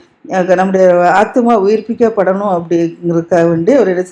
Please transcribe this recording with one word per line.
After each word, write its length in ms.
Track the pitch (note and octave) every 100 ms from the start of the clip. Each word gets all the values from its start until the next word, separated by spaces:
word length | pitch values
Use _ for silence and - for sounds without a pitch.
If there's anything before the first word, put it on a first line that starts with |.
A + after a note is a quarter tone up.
| _ _ -
அஹ், 280 | F#3 F3+ F3+
நம்முடைய 540 | F#3+ F#3+ F#3 F3 F3
ஆத்மா 520 | F#3 G#3+ B3+ A#3 A3+
உயிர்ப்பிக்கப்படணும் 1000 | G3 G#3+ G#3+ A3+ A3+ A3 F#3 F#3+ G#3 F3
அப்படிங்கிறதுக்காக 880 | E3 E3+ E3 E3+ F3 E3+ E3 F3 E3+
வேண்டி 240 | E3 E3+
அவர் 140 | C#4 F#3
என்ன 180 | F3+ F3+